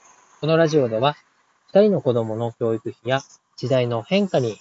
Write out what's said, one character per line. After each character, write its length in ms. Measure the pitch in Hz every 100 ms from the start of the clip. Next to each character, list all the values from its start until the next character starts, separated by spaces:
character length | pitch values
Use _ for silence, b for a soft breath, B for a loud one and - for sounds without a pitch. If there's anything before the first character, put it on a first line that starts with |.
| _ _ _ _
こ 60 | 147
の 100 | 160
ラ 120 | 165
ジ 100 | 151
オ 100 | 123
で 100 | 110
は、 180 | 135 151 _ _ _ _ _
二 140 | 190
人 100 | 214
の 100 | 175
子 120 | 131
供 220 | 117 110 110
の 160 | 117
教 220 | - 117
育 160 | 113 113
費 200 | - 120
や 120 | 135 - - _ -
時 120 | 123
代 180 | 131 123
の 160 | 117
変 260 | - 190 202
化 100 | 160
に 220 | 120 101